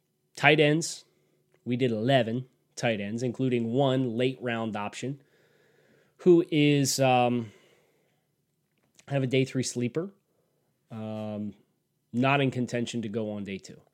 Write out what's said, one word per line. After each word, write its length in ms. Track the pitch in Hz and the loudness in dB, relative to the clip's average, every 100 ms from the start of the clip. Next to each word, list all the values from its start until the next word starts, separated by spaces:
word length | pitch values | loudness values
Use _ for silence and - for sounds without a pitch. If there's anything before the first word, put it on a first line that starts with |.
| _ _ _ - | _ _ _ 0
Tight 240 | 143 156 | 4 6
ends. 460 | 147 156 160 - - _ _ _ _ _ 120 | 4 2 -2 -10 -18 _ _ _ _ _ -6
We 100 | 123 | -2
did 160 | 127 | 0
eleven 540 | 110 117 139 113 123 131 _ _ - | 0 2 2 2 -4 -8 _ _ -4
tight 240 | 123 107 | -2 -2
ends, 220 | 101 113 | -4 -6
including 500 | 123 110 131 120 113 | -6 -2 -2 0 0
one 460 | 123 139 131 131 113 | 0 2 2 -2 0
late 220 | 127 131 | -2 -2
round 340 | 120 117 110 104 | -6 -4 -4 -6
option, 460 | 104 - 127 139 _ _ _ _ _ _ _ _ _ - | -8 -8 -10 -10 _ _ _ _ _ _ _ _ _ 0
who 260 | 185 170 170 | 6 6 4
is, 480 | 156 147 143 135 - | 2 4 4 2 2
um, 520 | 131 123 120 120 110 - _ _ _ _ _ _ _ _ _ _ _ _ _ _ - | 4 4 2 0 -6 -14 _ _ _ _ _ _ _ _ _ _ _ _ _ _ -6
kind 120 | 139 | -2
of 60 | |
a 40 | 131 | 0
day 180 | 131 131 | 0 0
three 180 | 135 | -2
sleeper. 460 | 123 123 123 156 196 - _ _ _ _ _ _ - | -4 -4 -4 -4 -8 -10 _ _ _ _ _ _ -18
Um, 640 | 113 110 107 107 104 104 - _ _ _ _ _ | -14 -10 -10 -10 -8 -10 -14 _ _ _ _ _
not 300 | 117 131 143 | 0 2 2
in 100 | 135 | 2
contention 500 | 127 120 120 117 120 | -2 -4 -4 -6 -6
to 60 | 110 | -6
go 220 | 110 107 | -6 -6
on 120 | 104 | -8
day 140 | 98 95 | -8 -10
two. 220 | - - _ | -14 -20 _